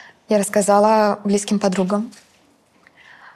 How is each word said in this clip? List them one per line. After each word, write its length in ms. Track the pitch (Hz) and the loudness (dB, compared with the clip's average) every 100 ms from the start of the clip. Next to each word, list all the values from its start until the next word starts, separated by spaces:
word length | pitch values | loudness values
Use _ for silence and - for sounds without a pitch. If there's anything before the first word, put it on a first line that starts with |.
| - _ _ | -20 _ _
Я 100 | 214 | -2
рассказала 840 | 196 208 202 202 214 220 208 202 | 0 -2 2 2 4 2 0 -2
близким 340 | 208 202 202 208 | -2 -2 -2 -2
подругам. 520 | 202 185 185 202 233 - _ _ _ _ _ _ _ _ - - - | -2 -2 -2 -4 -6 -14 _ _ _ _ _ _ _ _ -20 -20 -20